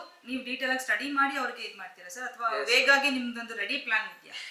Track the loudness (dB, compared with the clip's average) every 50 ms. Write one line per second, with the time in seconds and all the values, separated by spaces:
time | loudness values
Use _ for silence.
0 | -12 -14 -18 -18 -10 -6 -6 -6 -4 -6 -4 -2 0 0 0 0 0 0 0 0
1 | 0 0 2 2 2 2 2 0 -2 -4 -4 -6 -10 -12 -12 -12 -16 -16 -16 -18
2 | -16 -14 -10 -10 -8 -8 -4 -2 -2 0 0 0 2 4 4 6 8 8 6 6
3 | 6 4 2 0 -2 -4 -6 -6 -8 -8 -6 -6 -4 -4 -4 -4 -2 0 0 0
4 | 0 -2 -10 -16 -18 -16 -14 -14 -14 -14